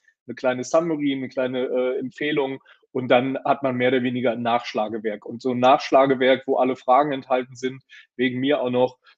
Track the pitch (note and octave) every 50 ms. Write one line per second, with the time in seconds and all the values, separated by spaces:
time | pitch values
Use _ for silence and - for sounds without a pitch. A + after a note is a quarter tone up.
0 | _ _ _ _ _ - A#2+ - - C3 B2+ B2+ B2 - - E3 E3+ E3+ D#3+ D3
1 | D3 C#3+ C3+ C3+ C3 A#2+ - C#3 B2+ B2+ C3 B2+ B2+ - B2 B2+ B2+ B2+ B2+ C#3
2 | C3+ B2 - - D3+ D3 D#3 D3 C#3 C3+ C3+ C3+ - _ - _ _ _ - C3+
3 | B2+ A#2+ C3+ B2 C3 C3+ C3 C3+ - C#3+ C3+ - C#3 C3+ B2+ B2 B2 B2+ C3 C3
4 | B2 B2+ B2 B2 A#2+ B2+ A2+ A#2+ A#2+ A#2 A#2 A#2+ - - - B2 G#2+ G#2+ A2 A2+
5 | G#2+ A2 G#2 G#2 - - A#2+ A2+ - C3 B2 B2 B2 B2+ C#3 C#3+ - - - C3+
6 | C3+ C#3 C3+ B2 C3 B2+ C3 B2+ - - C3+ - B2+ C3 B2+ - - - B2+ C3+
7 | D3 D3+ C#3 C3+ C3 - B2+ B2+ B2+ B2+ C3 A#2+ B2+ B2+ C3 C3 - _ - -
8 | - _ _ - B2+ C3 B2 B2+ C3 C#3 D3 C3 B2+ B2+ B2 B2 B2+ B2 - _
9 | _ _ _